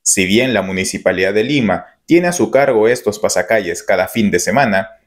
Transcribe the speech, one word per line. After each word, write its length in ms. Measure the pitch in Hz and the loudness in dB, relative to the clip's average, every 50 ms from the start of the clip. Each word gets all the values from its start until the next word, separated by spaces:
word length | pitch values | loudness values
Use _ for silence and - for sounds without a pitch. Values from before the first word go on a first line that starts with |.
Si 240 | _ - - 101 95 | _ -2 0 0 0
bien 280 | 90 98 117 127 131 117 | 2 2 2 2 2 0
la 80 | 101 | -2
Municipalidad 720 | 95 95 92 92 95 - - 90 - 95 92 90 92 95 101 | -2 -2 -4 -4 -4 -4 -6 -4 -2 -2 0 0 -2 0 0
de 100 | 107 110 | 0 0
Lima 440 | 131 151 143 117 98 90 85 - - _ _ _ | 0 0 0 0 0 0 -2 -4 -14 _ _ _
tiene 240 | - 156 175 180 175 | 2 2 2 2 0
a 20 | |
su 180 | 170 - 113 104 | 0 0 -2 2
cargo 380 | - 131 143 135 123 107 107 | 2 2 2 2 2 2 2
estos 320 | 113 123 123 - 104 101 - | 2 0 0 -2 -6 -4 -2
pasacalles 640 | - 98 - 92 87 - 117 110 98 85 87 - - | -4 -2 -2 -2 0 0 0 0 0 -4 -8 -6 -2
cada 240 | - 101 92 92 | -2 0 0 0
fin 240 | 95 - 113 107 98 | -2 -2 -2 0 0
de 80 | 87 87 | 0 0
semana 520 | - - 101 135 139 113 98 95 95 - - _ _ | -2 0 0 0 0 2 0 -2 -4 -6 -14 _ _